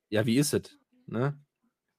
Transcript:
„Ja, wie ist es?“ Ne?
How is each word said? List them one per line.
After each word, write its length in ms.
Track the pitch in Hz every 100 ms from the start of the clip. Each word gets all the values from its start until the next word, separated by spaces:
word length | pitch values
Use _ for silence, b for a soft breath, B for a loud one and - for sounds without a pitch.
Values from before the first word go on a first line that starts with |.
| _
„Ja, 160 | 107 113
wie 100 | 117
ist 180 | 143
es?“ 240 | 104 - - _ _ -
Ne? 340 | 110 139 147 _ _ _ _ _